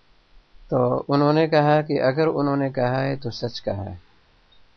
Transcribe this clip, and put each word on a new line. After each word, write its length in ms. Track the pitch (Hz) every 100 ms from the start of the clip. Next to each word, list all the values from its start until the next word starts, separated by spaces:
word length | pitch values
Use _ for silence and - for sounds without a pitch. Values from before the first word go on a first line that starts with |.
| _ _ _ - _ - -
تو 340 | 135 123 131 -
انہوں 260 | 143 147
نے 140 | 151 160
کہا 340 | 156 147 151
کہ 200 | 151 143
"اگر 260 | 131 139 160
انہوں 300 | 139 143 139
نے 120 | 135
کہا 340 | 135 123 131
ہے 120 | 135 135
تو 140 | 117
سچ 320 | - 120 -
کہا 240 | - 98 98
ہے، 100 | 92 - _ _ _ _ _ -